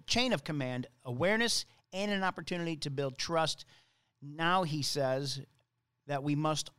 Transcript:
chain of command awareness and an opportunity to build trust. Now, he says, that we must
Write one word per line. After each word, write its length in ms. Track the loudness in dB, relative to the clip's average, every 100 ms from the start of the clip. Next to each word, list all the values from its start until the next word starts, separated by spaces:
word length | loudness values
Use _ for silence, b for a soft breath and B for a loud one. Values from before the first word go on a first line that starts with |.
| 0
chain 240 | 2 4
of 100 | 2
command 460 | 0 -2 -2 -4 -6 _
awareness 600 | -6 0 2 4 2 0 -2 b b
and 180 | -4 0
an 140 | 0
opportunity 500 | 0 -2 -4 -2 -2 -4
to 120 | -4
build 260 | -2 -4 -4
trust. 480 | 0 2 2 -2 -10 b b b b -18
Now, 440 | -12 -2 2 4
he 180 | 2 0
says, 580 | 0 0 2 0 -2 -6 -12 _ _ _ _ _ -6
that 160 | -4
we 120 | 0
must 360 | 2 2 0 -4